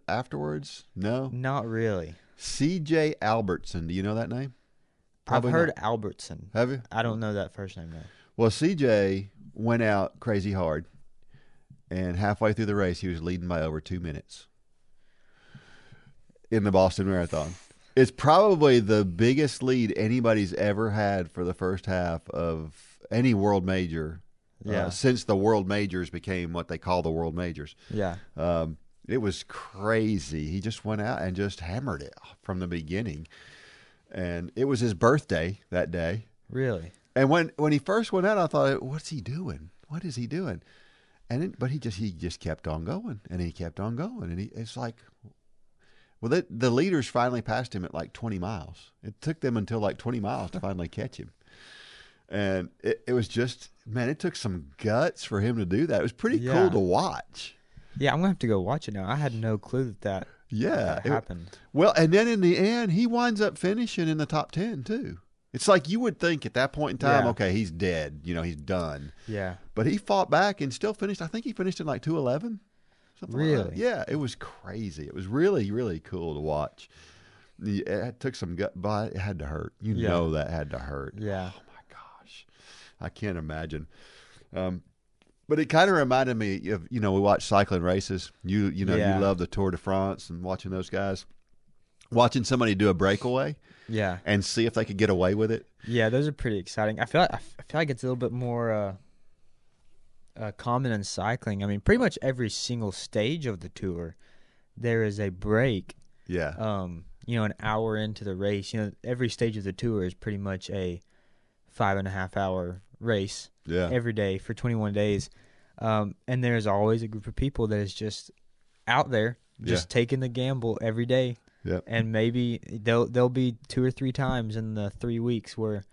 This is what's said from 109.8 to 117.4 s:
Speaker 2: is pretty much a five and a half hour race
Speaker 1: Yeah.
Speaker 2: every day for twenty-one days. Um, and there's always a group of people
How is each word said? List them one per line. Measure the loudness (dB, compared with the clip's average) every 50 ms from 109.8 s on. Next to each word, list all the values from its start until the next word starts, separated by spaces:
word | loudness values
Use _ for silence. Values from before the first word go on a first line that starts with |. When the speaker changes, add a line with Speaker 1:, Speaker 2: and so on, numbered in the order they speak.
| -2 -2 0 0 -2
Speaker 2:
is | -2 -4
pretty | -6 -8 -6 -6 -4
much | -4 -6 -6 -6 -6 -6
a | -6 -4 -4 -4 -6 -8 -12 _ _ _ _ _ _ _ _ _ _ _ _ _
five | _ -2 0 2 2 0
and | 0 -2
a |
half | -4 -4 -4 -4 -2 -2
hour | -2 0 0 -2 -2 -4 -6 -10 -14 -20 -18 -6
race | -2 0 0 0 0 -2 -6 -10 -14 -16 _ _ _
Speaker 1:
Yeah. | -2 0 0 2 2
Speaker 2:
every | 0 0 0 0 0
day | 0 0 0 0 -2
for | -4 -8 -8
twenty-one | -4 -2 -2 0 0 -2 0 0
days. | 2 2 2 2 0 -2 -6 -12 -20 -20 _ _ _ _ _ _ -4
Um, | -2 0 2 2 0 -2 -4 -8 _ -2
and | -2 0 2
there's | 2 2 2 2 2
always | 2 4 4 4 4 2 0
a | -4
group | -8 -8 -10 -6
of | -4
people | -2